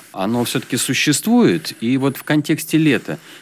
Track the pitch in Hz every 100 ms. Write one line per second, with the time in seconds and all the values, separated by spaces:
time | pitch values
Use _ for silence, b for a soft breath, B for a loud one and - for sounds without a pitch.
0 | - 95 98 123 113 131 - 127 - 123
1 | - 139 220 240 165 85 - - 113 131
2 | 139 131 - 151 147 156 - 160 156 104
3 | - 76 B B